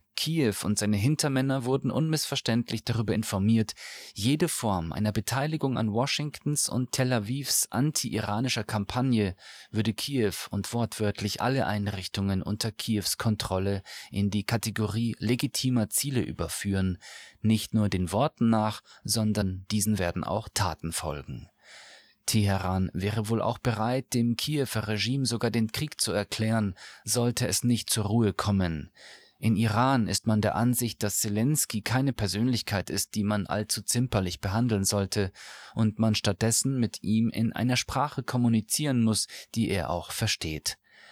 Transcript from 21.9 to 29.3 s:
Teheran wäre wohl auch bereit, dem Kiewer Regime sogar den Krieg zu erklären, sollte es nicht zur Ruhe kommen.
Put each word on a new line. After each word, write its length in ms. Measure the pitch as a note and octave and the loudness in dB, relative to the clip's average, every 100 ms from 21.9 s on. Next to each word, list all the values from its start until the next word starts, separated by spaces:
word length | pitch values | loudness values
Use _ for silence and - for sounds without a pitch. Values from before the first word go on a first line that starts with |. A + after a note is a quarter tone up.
| - - _ - | -20 -20 _ -2
Teheran 680 | A2 G2+ G2 F#2 F#2 F#2+ | 2 2 2 0 0 0
wäre 380 | - G2 G#2 G#2+ | 0 -2 -2 0
wohl 120 | A2+ | 0
auch 180 | G#2 - | 0 -2
bereit, 540 | B2 G#2 A2 C3 - | -2 0 0 -2 -2
dem 220 | B2 A#2 A2+ | 0 2 0
Kiewer 540 | - D3+ C3+ A2+ G#2 | -2 -2 -2 -2 -2
Regime 360 | G#2+ G2 C#3 C3 | -2 0 0 0
sogar 240 | A#2 A#2+ | 0 0
den 220 | A#2+ A2 | 2 0
Krieg 300 | - D3+ - | -2 -6 -4
zu 100 | - | -2
erklären, 640 | F#2 G2+ - A2 A2+ G#2 F2+ - - A#2+ | -2 -2 -2 0 2 0 -4 -12 -14 -4
sollte 420 | B2 A#2+ A#2+ B2 | 0 0 0 0
es 160 | G2 | 0
nicht 260 | A#2+ A#2 - | 2 2 0
zur 180 | - G#2 | -2 2
Ruhe 260 | A2+ G#2+ | 2 2
kommen. 580 | F#2 G#2+ G2+ F2+ D#2 C#2+ - - - - | 2 2 2 2 -2 -8 -16 -20 -20 -20